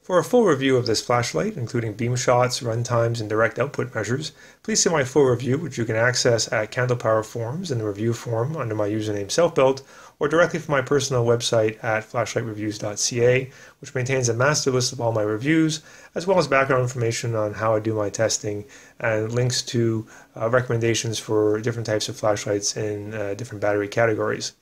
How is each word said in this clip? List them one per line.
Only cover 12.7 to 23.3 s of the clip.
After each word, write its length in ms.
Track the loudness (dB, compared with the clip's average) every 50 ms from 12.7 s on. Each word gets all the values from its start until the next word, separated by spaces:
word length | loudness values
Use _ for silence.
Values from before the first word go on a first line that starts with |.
| -6 -6
dot 200 | -8 -8 -6 -4
C 240 | -4 -4 0 2 4
A, 260 | 4 4 2 0 -4 -14 -20 -20 -20 _ _
which 160 | -20 -8 -6
maintains 320 | -4 -2 0 0 0 0
a 60 | 0 2
master 380 | 2 2 2 2 2 0 2
list 200 | 2 2 0 -2
of 80 | -4 -2
all 140 | -2 0 0
my 80 | 0
reviews, 600 | 0 0 -2 -2 0 2 2 4 2 2 0 -4 -10 -16 -20 -20 -20 -10 _
as 120 | -6 0
well 100 | 2 2
as 100 | 2 2
background 360 | 4 4 2 4 4 4 2 2
information 500 | 0 -2 -2 -2 -2 -2 -2 -4 -2 -2
on 200 | 0 -2 -2 -2
how 200 | -2 0 2 2
I 60 | 2
do 140 | 2 0 -2
my 160 | 0 -2 -2
testing, 560 | 0 0 0 0 0 -2 -4 -6 -6 -6 -10 -14 -20 -20 -20 -20 _ _
and 320 | -2 0 0 0 0 0
links 300 | 0 0 0 0 0 -2 -4
to, 420 | -2 0 0 2 2 0 -2 -6 -8 -18 -20 -20 _ _
uh, 140 | -4 -2 2
recommendations 680 | 2 2 2 2 -2 0 2 2 0 0 -2 -4 -6
for 440 | -6 -4 0 2 2 4 2 2 0
different 240 | -2 -4 -4 -4 -4
types 240 | -2 -2 -2 -2 -4
of 80 | -6
flashlights 580 | -2 0 0 0 0 -2 -2 -2 -2 -2 -4 -4
in, 380 | -4 -4 -4 -4 -6 -8 -8 -8
uh, 220 | -6 -6 -6